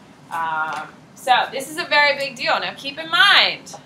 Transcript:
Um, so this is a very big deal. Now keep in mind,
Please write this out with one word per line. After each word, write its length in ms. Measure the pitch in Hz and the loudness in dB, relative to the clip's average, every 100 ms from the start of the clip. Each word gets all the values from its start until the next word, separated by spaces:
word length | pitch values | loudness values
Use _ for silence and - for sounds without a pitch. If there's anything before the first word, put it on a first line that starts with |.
| - - 139 | -20 -20 -10
Um, 560 | 165 165 156 156 156 156 - - - | -6 -2 -2 -2 -4 -10 -16 -20 -10
so 300 | - 247 - | 2 4 4
this 180 | 247 269 | -4 -8
is 80 | 311 | -8
a 80 | - | 0
very 320 | 294 294 277 | 4 4 2
big 180 | 277 240 | -4 -4
deal. 240 | 320 233 | -2 -2
Now 140 | 185 202 | -2 -8
keep 220 | 277 285 | -12 -10
in 120 | 320 | -4
mind, 680 | 339 392 339 196 147 - - | 2 4 6 4 -2 -12 -20